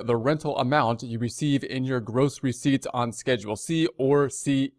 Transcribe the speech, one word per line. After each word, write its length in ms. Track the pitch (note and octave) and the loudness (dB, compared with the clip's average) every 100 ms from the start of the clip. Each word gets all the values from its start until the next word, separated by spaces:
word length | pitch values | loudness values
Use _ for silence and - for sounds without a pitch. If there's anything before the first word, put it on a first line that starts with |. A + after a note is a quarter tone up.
| A2+ | 0
the 100 | A#2 | 0
rental 420 | A#2+ D#3 D#3 C#3+ | 2 0 -2 -2
amount 440 | B2+ D3 A#2 A#2+ | 2 2 2 0
you 160 | A#2+ A2+ | -4 -4
receive 420 | A#2+ - D3+ C#3 | -4 -2 0 0
in 220 | - C3 | 0 -4
your 160 | C3 B2+ | -2 -2
gross 420 | A2 A#2 C#3 - | -2 2 2 2
receipts 460 | C3+ A#2+ D3 C3+ - | -4 0 2 2 0
on 180 | B2 A#2+ | -2 -4
Schedule 460 | A2 - B2 G#2 G#2 | -4 -2 -2 -2 -6
C 320 | - E3 D#3+ - | -2 0 0 0
or 320 | C3+ C#3+ C#3 | 4 4 2
C 420 | - - C#3 C3+ | 0 0 0 0